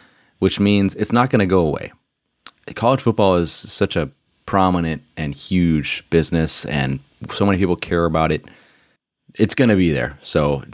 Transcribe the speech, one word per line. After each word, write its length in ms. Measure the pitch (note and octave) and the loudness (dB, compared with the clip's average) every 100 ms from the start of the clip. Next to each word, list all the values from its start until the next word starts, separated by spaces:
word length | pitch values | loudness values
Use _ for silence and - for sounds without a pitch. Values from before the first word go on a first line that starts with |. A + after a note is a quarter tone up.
| _ _ _ _ | _ _ _ _
which 220 | F#2+ - | -2 2
means 340 | G2+ G#2 G2 | 2 2 0
it's 180 | - G#2+ | -2 -2
not 180 | A#2 C3 | 0 2
gonna 160 | A#2 F#2+ | 2 2
go 200 | F#2 D#2+ | 2 2
away. 260 | - - - _ _ _ _ - _ - - | -2 -8 -16 _ _ _ _ -20 _ -16 -2
College 240 | A2+ C3+ | 0 2
football 340 | - G#2+ G2 | 0 2 4
is 160 | F2+ E2 | 4 0
such 440 | - - - G2 E2+ | -4 -6 -2 -2 -2
a 120 | C#2+ - _ _ - | -4 -8 _ _ -2
prominent 560 | G2+ F#2 F2+ E2 D2+ - - | 2 2 2 -2 -6 -10 -10
and 180 | D2+ | -8
huge 720 | C#2 - F#2 E2+ D#2 C#2 - - | -8 -2 0 2 2 -2 -8 0
business, 540 | E2 D2+ E2+ D#2+ C#2+ - | 0 2 0 0 0 0
and 340 | C#2+ C2+ C#3 - _ - | -2 -2 -4 -10 _ -12
so 120 | - | -2
many 140 | G2+ F#2 | 0 2
people 180 | F#2 F2 | 0 -2
care 280 | - F2+ | -2 0
about 260 | E2+ D#2+ D#2+ | 0 0 0
it. 140 | D#2 - - _ _ _ _ _ _ _ | 0 -6 -20 _ _ _ _ _ _ _
It's 200 | - A2 - | -2 -2 2
gonna 200 | B2 G2+ | 2 4
be 140 | F2 | 2
there. 260 | C#2 A#1+ C#2+ | 0 -4 -8
So 400 | - D#2+ D2 C#2 - | -4 -2 0 -2 -6